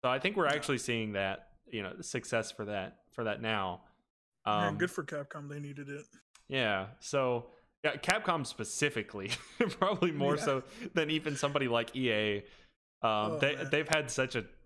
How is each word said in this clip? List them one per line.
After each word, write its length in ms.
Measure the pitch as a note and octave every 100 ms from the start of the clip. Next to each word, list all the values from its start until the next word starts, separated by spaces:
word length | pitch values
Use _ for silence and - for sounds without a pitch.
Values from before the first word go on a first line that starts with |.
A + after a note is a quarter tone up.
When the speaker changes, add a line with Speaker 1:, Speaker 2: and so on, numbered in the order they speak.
Speaker 1:
So 80 | B2+
I 80 | C3
think 180 | F#3 G3+
we're 80 | D#3
Speaker 2:
Yeah. 80 |
Speaker 1:
actually 240 | D3 C#3+ C3
seeing 360 | - A#2 A2
that, 400 | G2+ F#2+ F#2+ - - -
you 100 | A2+
know, 140 | F#2+ F2+
the 80 |
success 480 | - C3 - A#2 G#2+
for 140 | - G#2
that, 340 | G#2 F#2+ - _
for 100 | -
that 180 | A2+ G#2
now. 400 | A2+ A2 F#2+ F2 - _ _ _ _ _ -
Speaker 2:
Yeah, 220 | G#2 G2+
Speaker 1:
Um, 100 | G2+
Speaker 2:
good 140 | F3
for 120 | -
Capcom. 460 | C#3+ D3+ C#3+ D#3 C#3+
They 100 | C#3+
needed 300 | C#3+ C#3+ C#3
it. 160 | C#3+ - - _ - _
Speaker 1:
yeah. 400 | C3+ A2+ G2 F#2+ A#2+
So 480 | - C#3 C3 A#2+ A#2 - _ _
yeah, 140 | D3+ D3
Capcom 480 | - G3 - E3 C3+
specifically, 840 | - A2+ - D3 A#2+ G#2 G#2 G2 - - -
<laughs> 120 | A3+ -
probably 320 | G3 G#3 F3+
more 220 | D3+ C#3 D3
Speaker 2:
Yeah. 60 |
Speaker 1:
so 200 | D3 C3+ B2+ - A#3
than 160 | E3+ D3+
even 260 | D#3 D3+ C#3+
somebody 320 | C#3+ C#3+ C3
like 280 | A#2 A#2 C3
E 160 | B2+
A. 260 | G#2+ G#2+ G2+
Um, 60 | G2+ - - _ _ _ A2+ G#2+ G#2+
Speaker 2:
Oh, 40 | D#3
Speaker 1:
they, 160 | C#3 C#3+
Speaker 2:
man. 120 | C3+
Speaker 1:
they've 160 | D3+ D3+
had 200 | D#3 C#3
such 260 | - C3 B2
a 100 | G2 -